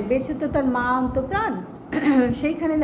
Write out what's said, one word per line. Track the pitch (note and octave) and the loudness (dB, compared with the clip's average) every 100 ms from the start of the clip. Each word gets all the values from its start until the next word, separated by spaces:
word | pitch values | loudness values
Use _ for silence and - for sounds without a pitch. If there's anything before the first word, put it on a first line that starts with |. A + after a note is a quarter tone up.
| G3+ | 0
বেঁচে | C4 C4 C4+ | 0 0 -4
তো | D4+ D4+ | -2 0
তার | C4 B3 | 0 0
মা | B3 B3+ | 2 0
অন্তপ্রাণ, | B3+ C4 C4 G4+ A4 G3 - - - D4+ | 0 -2 -2 -2 -2 -4 -8 -14 -8 -2
<clears throat> | D4 C4+ B3 A#3+ | 2 4 4 2
সেইখানে | D4 D#4+ E4 D#4 | -2 -2 0 2